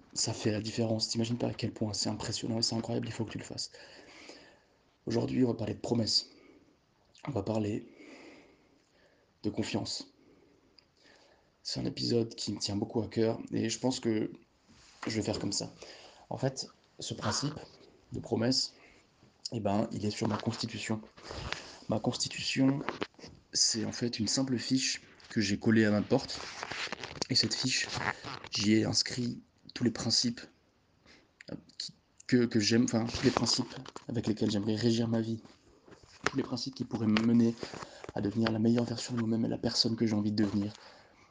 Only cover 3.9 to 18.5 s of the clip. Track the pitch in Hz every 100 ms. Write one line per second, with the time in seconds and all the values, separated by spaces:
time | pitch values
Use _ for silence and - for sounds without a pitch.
3.9 | - - - - - - - _ _ _
4.9 | _ - 117 127 131 123 110 107 107 -
5.9 | 117 104 - - - - - _ _ _
6.9 | _ _ - - 110 98 110 104 113 -
7.9 | - - - - - - _ _ _ _
8.9 | _ _ _ _ _ 104 104 101 107 101
9.9 | - - _ _ - _ _ _ _ _
10.9 | _ - - - _ _ _ - 131 127
11.9 | - 127 120 113 - - 101 - 101 110
12.9 | 120 101 117 110 113 - 110 110 - 127
13.9 | 127 120 107 113 - _ _ _ - -
14.9 | - 120 110 104 104 101 - 110 - -
15.9 | - - - - - 135 - - - _
16.9 | - - - 110 - 143 - - - -
17.9 | - - - - 107 117